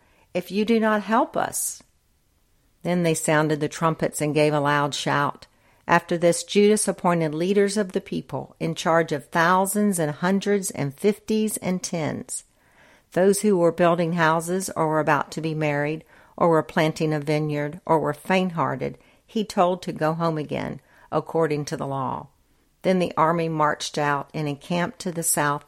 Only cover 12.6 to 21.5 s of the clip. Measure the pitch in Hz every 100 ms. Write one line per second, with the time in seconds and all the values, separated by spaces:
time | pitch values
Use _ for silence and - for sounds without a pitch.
12.6 | _ _ _ _ _ - 190 196 214 185
13.6 | 170 165 175 170 165 175 160 165 165 185
14.6 | 190 - 160 156 151 143 - - 160 156
15.6 | 151 143 147 156 - - - - 175 160
16.6 | 156 - 156 160 160 151 147 151 151 147
17.6 | 147 165 - 160 147 143 - 185 185 170
18.6 | 135 135 139 139 _ _ _ 226 202 -
19.6 | 180 185 180 - 156 160 170 156 143 143
20.6 | - - _ _ - 156 - 165 160